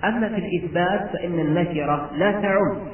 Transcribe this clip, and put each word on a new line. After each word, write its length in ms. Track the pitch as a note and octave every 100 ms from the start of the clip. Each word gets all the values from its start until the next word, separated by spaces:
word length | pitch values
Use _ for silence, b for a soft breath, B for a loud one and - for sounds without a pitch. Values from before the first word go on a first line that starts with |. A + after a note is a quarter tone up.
أما 240 | G3+ A#3 G#3+
في 80 | G#3
الإثبات 720 | E3+ F3 E3+ E3+ F3+ G#3 -
فإن 280 | - F3 E3+
النكرة 720 | D3+ D#3+ E3+ D#3 C#3+ D3 - C#3+
لا 160 | G3
تعم 560 | G3+ G3+ G3 F#3+ F#2+ -